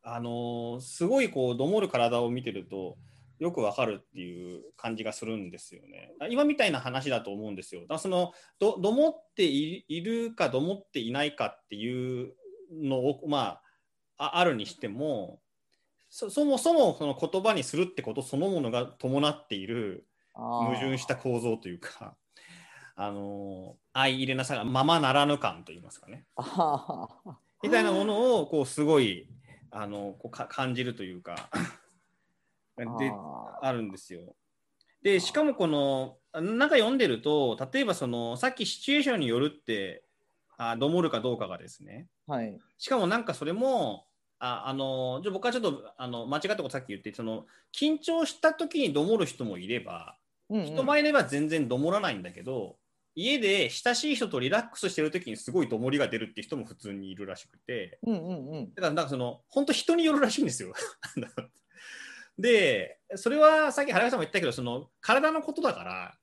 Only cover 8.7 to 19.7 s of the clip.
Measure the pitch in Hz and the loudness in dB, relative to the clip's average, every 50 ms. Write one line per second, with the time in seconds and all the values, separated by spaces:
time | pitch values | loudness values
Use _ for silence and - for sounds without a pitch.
8.7 | 202 190 180 202 220 262 302 320 311 - - _ _ - 190 160 139 139 151 156 | 2 2 2 2 4 6 4 4 4 -2 -14 _ _ 2 2 2 4 2 0 -2
9.7 | 175 196 _ _ 151 170 170 214 226 233 233 233 226 - 185 139 131 131 147 175 | -4 -8 _ _ -6 -6 -4 -2 -2 -2 -2 -4 -2 0 0 0 2 0 0 0
10.7 | 196 196 - _ _ 143 113 117 123 139 147 151 147 - 120 107 - - _ _ | -2 -6 -8 _ _ -4 -4 -2 -2 0 -2 -2 0 -2 -4 -4 -4 -8 _ _
11.7 | 104 104 110 120 123 127 127 127 127 123 127 - - _ - - 370 440 381 349 | -10 -6 -4 -4 -2 -2 -2 -4 -4 -6 -6 -8 -12 _ -20 -20 -20 -20 -20 -16
12.7 | 170 160 156 139 135 127 123 139 143 - - 151 147 139 120 101 80 - _ _ | -10 -6 -2 0 0 2 2 0 0 -2 -2 0 0 2 2 0 -2 -8 _ _
13.7 | _ _ _ _ _ _ _ _ _ _ 139 151 - 175 180 175 143 110 104 - | _ _ _ _ _ _ _ _ _ _ -6 -2 2 4 4 4 4 0 -4 -8
14.7 | - - - 113 98 120 147 156 139 110 95 87 - - _ _ _ _ _ _ | -10 -8 -8 -8 -6 -4 -2 -2 -2 -4 -4 -8 -12 -18 _ _ _ _ _ _
15.7 | _ _ _ _ _ _ _ _ - - - 202 190 294 294 294 269 247 - 330 | _ _ _ _ _ _ _ _ -12 -10 -10 -4 2 2 4 4 4 4 6 6
16.7 | 339 320 262 185 147 - 151 147 139 - - - - 190 190 220 214 170 127 - | 8 8 8 6 6 2 -2 -2 -2 -2 -2 0 0 2 2 4 2 2 0 -2
17.7 | - 147 180 180 - - - - 110 - 127 - - 139 165 196 196 170 139 117 | 0 0 0 0 -2 -8 -6 -6 -6 -6 -6 -4 -2 0 0 0 0 0 0 0
18.7 | 113 120 113 95 - _ - 127 131 143 147 147 147 147 - _ 107 98 95 95 | 0 0 -2 -2 -6 _ -4 0 2 4 4 2 2 0 -8 _ -8 -8 -6 -4